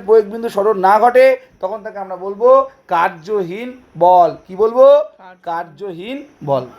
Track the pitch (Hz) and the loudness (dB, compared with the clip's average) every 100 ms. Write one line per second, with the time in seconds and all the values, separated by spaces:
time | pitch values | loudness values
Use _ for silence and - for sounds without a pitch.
0 | 190 220 202 226 226 202 202 196 185 214 | 2 2 2 -8 -6 -4 -2 0 2 4
1 | 240 254 262 254 - _ 185 214 208 202 | 4 4 2 2 -8 _ -10 -10 -14 -14
2 | 190 180 190 202 240 269 269 - _ 175 | -12 -10 -10 -2 2 2 2 -10 _ -2
3 | 180 175 165 208 170 196 247 254 _ 160 | -2 -6 -8 -6 -6 -10 -14 -16 _ 0
4 | 175 180 170 143 - 185 220 240 269 294 | 4 4 2 -2 -14 -4 -2 4 4 4
5 | 302 - 185 180 170 170 170 143 202 165 | 0 -12 -20 -18 -12 -10 -12 -14 -16 -14
6 | 208 277 294 _ 147 135 123 | -12 -14 -16 _ -4 -4 -6